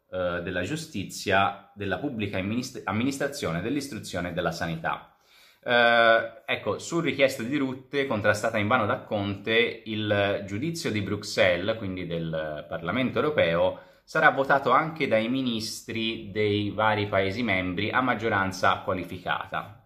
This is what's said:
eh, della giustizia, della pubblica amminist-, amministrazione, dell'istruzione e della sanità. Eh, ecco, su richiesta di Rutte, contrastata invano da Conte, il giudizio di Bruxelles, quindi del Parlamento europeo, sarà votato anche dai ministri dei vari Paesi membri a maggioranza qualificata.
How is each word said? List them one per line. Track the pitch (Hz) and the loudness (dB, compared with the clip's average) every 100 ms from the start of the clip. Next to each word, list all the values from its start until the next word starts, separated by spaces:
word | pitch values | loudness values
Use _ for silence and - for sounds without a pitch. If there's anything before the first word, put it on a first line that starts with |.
| _ | _
eh, | 92 90 87 | -4 -2 -2
della | 90 90 | -4 -4
giustizia, | 95 160 - 101 82 - 101 95 98 - - | -4 -6 -6 -8 -8 -6 0 4 2 0 -12
della | 101 98 90 | -10 -4 -4
pubblica | 143 113 98 101 | -4 -4 -4 -2
amminist-, | 98 120 123 - 95 | -2 -4 -6 -8 -4
amministrazione, | 104 131 139 - - 90 82 | -2 -2 -2 -4 -4 -4 -2
dell'istruzione | 107 143 - 107 - 92 87 | -2 -4 -4 -8 -8 -6 -4
e | |
della | 85 85 | -2 -2
sanità. | - 85 80 80 - - _ _ _ - _ | -2 -4 -4 -4 -6 -8 _ _ _ -20 _
Eh, | - 120 117 117 113 113 - - - | 2 4 6 6 6 6 2 -6 -4
ecco, | 131 104 92 | -2 -2 -4
su | - 170 | -2 -2
richiesta | 147 120 131 - | 0 4 2 2
di | 113 143 | -2 -2
Rutte, | 131 127 - 139 135 | -2 -6 -6 -2 0
contrastata | 107 104 101 117 110 | 2 2 2 2 0
invano | 101 123 104 | 2 2 2
da | 135 | -2
Conte, | - 107 101 101 113 113 120 - 110 | -2 -2 -2 -4 0 2 2 -2 -6
il | 107 104 101 98 95 98 | -4 0 2 2 0 -4
giudizio | 101 160 165 127 | -4 -4 -4 -2
di | 104 | -2
Bruxelles, | 92 101 - - 95 87 101 110 | -2 -4 -2 2 4 4 0 -4
quindi | 98 92 82 | -6 -6 -6
del | 85 82 80 78 76 73 | -4 -4 -4 -6 -8 -8
Parlamento | 87 82 120 127 113 | -6 -2 -2 0 0
europeo, | 151 127 85 85 92 90 - _ - | 0 2 2 4 2 -2 -10 _ -6
sarà | 156 151 | 4 4
votato | 131 135 139 135 | 6 4 4 4
anche | 135 160 160 127 | 4 2 -2 0
dai | 110 113 | 2 2
ministri | 135 127 110 104 - - 113 113 113 104 | 0 -2 -4 -6 -10 -8 -4 -2 -4 -6
dei | 107 107 104 101 | 0 2 2 0
vari | 98 107 107 101 | 2 2 2 2
Paesi | 98 98 104 | 2 2 0
membri | 117 92 92 90 104 | 0 0 0 -2 0
a | 127 | 2
maggioranza | 127 113 113 101 95 - 95 92 | 2 0 0 2 0 2 0 2
qualificata. | - 92 90 92 - 71 - 82 - - | -2 -4 -6 -8 -4 -4 -4 -8 -8 -14